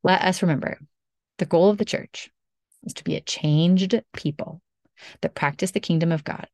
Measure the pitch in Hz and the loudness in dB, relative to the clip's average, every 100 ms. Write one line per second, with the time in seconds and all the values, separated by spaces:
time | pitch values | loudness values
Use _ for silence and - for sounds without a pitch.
0 | 180 190 185 185 180 147 - - - _ | 4 2 2 0 0 0 -2 -8 -16 _
1 | _ _ _ _ 185 170 190 202 214 - | _ _ _ _ 0 4 4 4 -2 -4
2 | - - - _ _ _ _ _ 143 - | -8 -16 -18 _ _ _ _ _ -16 -10
3 | - - - - 156 151 170 185 190 226 | -6 -6 -6 -4 2 4 4 4 2 -2
4 | - - - 147 - 165 _ _ _ _ | -4 -6 -6 -6 -10 -12 _ _ _ _
5 | - - - - 143 147 190 202 - 165 | -20 -6 -6 -2 -4 -2 -4 -4 0 2
6 | 170 160 - - - | 2 0 -4 -10 -12